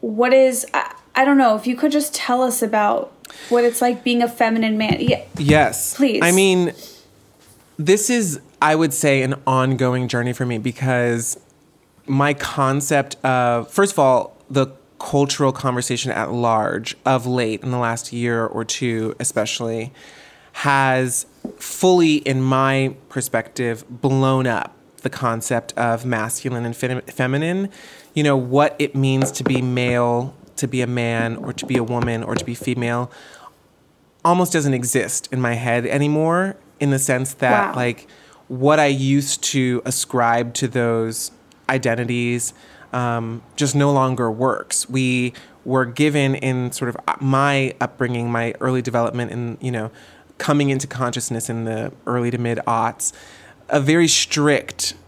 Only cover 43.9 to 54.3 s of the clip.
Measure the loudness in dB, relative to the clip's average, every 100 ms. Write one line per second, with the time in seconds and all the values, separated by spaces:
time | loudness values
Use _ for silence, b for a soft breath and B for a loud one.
43.9 | 4 2 0 -2 0 0 -2 -4 -6 -4
44.9 | -2 0 0 -2 B B B -2 0 0
45.9 | 2 2 4 0 0 -2 -2 -4 -4 -6
46.9 | -4 -6 -2 0 2 2 2 -2 -2 -6
47.9 | -2 -2 -2 -2 -2 -4 -2 -2 -2 -2
48.9 | 0 0 -2 -6 -6 -8 -6 -6 -6 -6
49.9 | B B B B _ 0 2 2 0 -4
50.9 | -4 -4 -4 -6 -6 -6 -6 -4 -4 -6
51.9 | -10 -4 -2 0 -2 -2 -2 0 0 0
52.9 | -2 -8 B B B B B -2 0 4
53.9 | 4 4 2 0